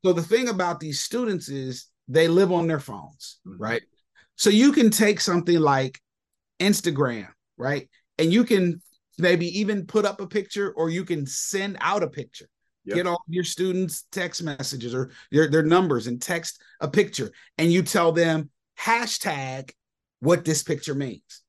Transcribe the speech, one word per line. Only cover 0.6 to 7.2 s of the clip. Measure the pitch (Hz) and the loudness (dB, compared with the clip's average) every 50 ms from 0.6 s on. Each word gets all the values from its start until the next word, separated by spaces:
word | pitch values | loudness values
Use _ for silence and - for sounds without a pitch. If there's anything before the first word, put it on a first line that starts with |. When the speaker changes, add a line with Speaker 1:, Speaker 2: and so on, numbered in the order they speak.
| 180 175 165 - | -2 -2 -4 -6
Speaker 1:
these | 160 156 143 - | -8 -8 -6 -6
students | - - - 240 247 220 196 165 - - | -6 -4 -4 -2 -2 -2 -4 -4 -6 -8
is | 139 139 131 131 127 - - _ _ _ _ | -8 -8 -8 -8 -10 -10 -14 _ _ _ _
they | - 127 160 165 165 | 0 2 4 4 6
live | 165 180 196 180 | 6 4 4 4
on | 180 175 165 | 2 0 0
their | 165 160 143 | 0 -2 -2
phones, | 139 - 107 95 73 - _ _ - - - _ _ | -4 -8 -14 -14 -16 -18 _ _ -20 -20 -20 _ _
Speaker 2:
Mm-hmm. | 92 92 90 | -18 -12 -8
Speaker 1:
right? | 87 - 117 113 _ _ _ _ _ _ _ _ _ _ _ | -4 -4 -4 -4 _ _ _ _ _ _ _ _ _ _ _
So | - - 214 | 2 2 4
you | 202 214 262 285 | 6 8 6 6
can | 285 320 240 214 | 6 6 4 4
take | 214 - 220 208 208 - | 6 4 4 4 4 2
something | - - 175 175 160 175 175 165 | 0 0 0 0 2 2 2 4
like | 156 143 139 135 131 131 - - _ _ _ _ _ _ _ _ _ _ _ _ | 4 4 4 2 0 -4 -8 -14 _ _ _ _ _ _ _ _ _ _ _ _
Instagram, | 175 202 202 - - 175 147 139 143 127 117 110 | 2 2 2 2 0 -2 0 0 0 0 0 -6